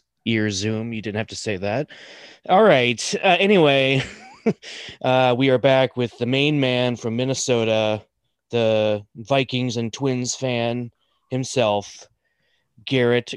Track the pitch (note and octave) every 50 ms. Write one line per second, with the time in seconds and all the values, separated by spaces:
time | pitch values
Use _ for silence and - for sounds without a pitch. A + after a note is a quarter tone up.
0 | - _ _ _ _ A2+ A2+ A2 G#2+ G#2+ G2+ F#2 G2+ A2 A2 G#2+ A2+ A#2 A#2 A2
1 | G2 A2 G2 G#2+ A2+ - G2 - - A2+ G#2 F2+ F#2+ G2+ G#2+ C3 D3+ - - -
2 | - - - - - - - _ _ - E3+ F#3+ A3 G3+ D#3 C3 A#2+ A#2+ A#2+ A2
3 | - - G#3 G3+ - F3 F3 F3 G3 G3 G#3 F#3 D#3 C#3+ C#3 C#3 C3 C3+ C3+ C3
4 | - - - - - - - - _ A3+ - - - - - - - - - -
5 | - B2+ B2+ C3 B2+ B2+ B2 A#2+ C3+ C3+ C3 A#2+ G#2 C3+ C3 C3 C3 B2 - B2
6 | B2 A2+ - - A#2+ A#2+ C3 C3+ C#3+ D3+ D3+ C#3+ C3+ B2+ B2 B2 B2 B2 A#2+ A2
7 | - A#2 A2+ A#2+ B2+ C3 C3 - - - B2 A#2 A2+ A2 A2 A2 A2 G#2+ G#2+ G#2+
8 | - _ _ _ _ _ _ _ _ _ - A#2 A2+ A2 A2 G#2+ G#2+ G#2+ G#2+ G#2
9 | G#2 _ _ C3 A2 - C#3 C#3 C3 - - B2 B2+ B2+ A2+ A#2+ A#2 A2+ - -
10 | C#3 C3+ B2+ B2 B2 A#2+ - - C3 B2+ B2 A#2 A#2 A#2 A#2+ B2 A#2+ A#2 - _
11 | _ _ _ _ _ _ C3 C3 C3 - - C3 A#2 G#2+ G#2 G#2 G2+ - - -
12 | - _ _ _ _ _ _ _ _ _ _ _ _ _ _ - _ - C3+ C3
13 | B2 A#2+ A#2+ A#2+ A#2+ - -